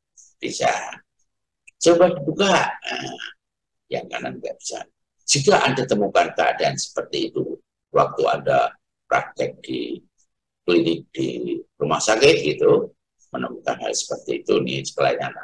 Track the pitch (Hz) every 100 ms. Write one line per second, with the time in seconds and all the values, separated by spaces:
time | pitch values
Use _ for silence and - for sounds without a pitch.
0 | _ _ - _ - - - - - -
1 | _ _ _ _ _ _ - _ 170 170
2 | 180 - - 156 196 170 - - - 123
3 | 127 - - - _ _ _ _ _ 65
4 | 62 58 64 64 - - - - - _
5 | _ _ - 143 139 180 135 131 117 107
6 | 98 90 - - 80 - 76 69 - -
7 | - - - - - - _ _ _ -
8 | - - - - 73 65 - - _ _
9 | _ 64 - - 62 - - 64 60 -
10 | - _ _ _ _ _ - 85 78 82
11 | - - 65 62 60 - - - 73 78
12 | - 113 139 - 76 73 98 - - -
13 | _ _ _ 64 62 - - 60 57 -
14 | - 64 - 60 - 65 64 67 67 -
15 | 67 64 65 58